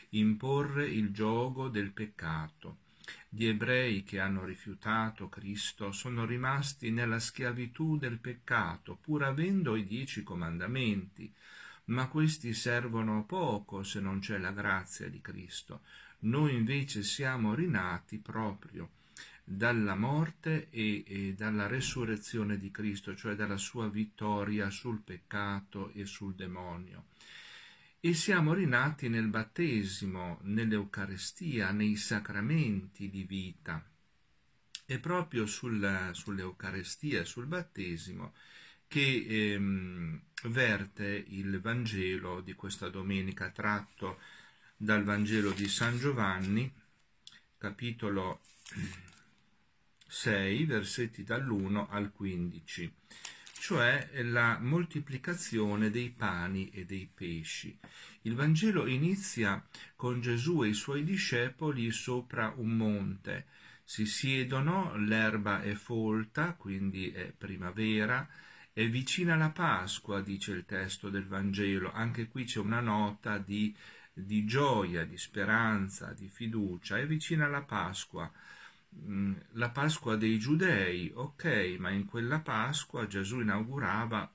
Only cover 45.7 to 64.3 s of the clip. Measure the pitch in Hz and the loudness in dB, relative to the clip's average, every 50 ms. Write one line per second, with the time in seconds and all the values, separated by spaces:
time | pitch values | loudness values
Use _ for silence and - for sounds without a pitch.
45.7 | - - 120 117 120 120 131 143 139 120 104 95 92 92 95 95 101 113 135 135 | 0 2 2 2 2 2 2 0 2 2 2 2 2 2 0 2 2 2 2 0
46.7 | - - - _ _ _ _ _ _ _ _ - - - _ _ _ - - 98 | -4 -10 -20 _ _ _ _ _ _ _ _ -20 -20 -20 _ _ _ -8 -8 -8
47.7 | 101 - 123 120 113 117 117 104 101 98 92 95 95 - - - - - - - | -6 -6 -6 -6 -6 -4 -2 -2 0 0 0 -2 -4 -6 -10 -20 -20 -20 -18 -12
48.7 | - - - - - - - - - - - - _ _ _ _ _ _ _ _ | -8 -8 -8 -8 -8 -12 -16 -18 -20 -20 -20 -20 _ _ _ _ _ _ _ _
49.7 | _ _ _ _ _ - - - - - - 123 107 98 95 98 101 131 165 156 | _ _ _ _ _ -20 -16 -10 -8 -2 2 2 4 4 4 2 2 2 2 2
50.7 | 123 107 101 - - - 120 113 - - 98 107 117 123 135 131 107 98 95 95 | 2 0 0 -2 -2 -2 -2 -4 -4 -6 -6 -4 -2 -2 0 0 0 0 2 2
51.7 | 101 104 101 - 101 104 104 101 - - 101 95 92 87 87 87 87 85 - - | 0 0 0 0 -2 -2 -2 -2 -4 -6 -4 -4 -2 -2 -2 -4 -4 -8 -12 -12
52.7 | - - 87 80 - _ _ - - - - - - - - - - - - - | -8 -8 -8 -8 -10 _ _ -20 -18 -14 -14 -14 -14 -16 -18 -18 -14 -10 -4 0
53.7 | 190 139 120 120 131 139 120 - 139 135 120 120 120 120 120 117 113 80 120 123 | 2 4 6 6 4 4 0 -4 -4 -4 -2 2 4 4 4 4 4 2 2 2
54.7 | 156 175 175 - - 147 143 - 135 127 - 180 170 180 - - 117 110 107 104 | 2 2 2 0 -4 -6 -6 -6 -6 -6 -4 -4 -4 -4 -4 -2 0 2 2 2
55.7 | 104 104 107 107 104 120 123 117 120 - 113 101 87 87 87 92 95 95 95 - | 4 2 2 2 2 0 -2 -4 -4 -4 -2 -2 0 0 -2 -2 -2 -2 -4 -4
56.7 | - 98 90 87 98 95 90 - - - 92 87 85 82 80 - - - - - | -6 -10 -10 -8 -6 -8 -8 -10 -10 -8 -6 -4 -4 -4 -6 -6 -8 -8 -8 -10
57.7 | - - - - - - - - - - - 113 117 123 143 151 160 160 208 220 | -12 -14 -18 -20 -20 -20 -20 -20 -16 -8 -4 -2 0 2 4 6 6 6 6 6
58.7 | 196 160 110 123 127 131 151 175 196 196 - - - 120 110 101 101 110 - - | 4 4 2 2 2 4 4 4 2 0 -2 -2 0 2 2 2 2 0 -4 -8
59.7 | - - - - - - 127 123 123 123 117 123 120 117 123 160 180 151 120 104 | -16 -18 -18 -18 -8 -4 -2 -2 0 0 0 0 2 2 2 4 4 4 4 4
60.7 | 107 104 - - 139 143 151 170 196 190 - - 127 120 123 127 135 - 160 151 | 2 0 -2 -2 -2 0 0 0 0 0 0 2 2 2 2 0 0 -2 -2 0
61.7 | 139 123 117 113 113 - - 127 123 123 123 - - 120 110 110 - 131 113 113 | 0 0 0 0 0 -2 -2 -2 -2 -2 -2 -4 -2 -2 -2 -2 -2 -2 0 2
62.7 | 113 113 110 107 104 101 98 98 95 98 - 95 95 92 - - - - - - | 2 4 4 4 2 2 0 -2 -4 -4 -4 -6 -6 -6 -6 -10 -16 -20 -20 -20
63.7 | - - _ - - - 107 107 - - - 135 | -20 -20 _ -8 -4 -2 0 0 0 0 2 2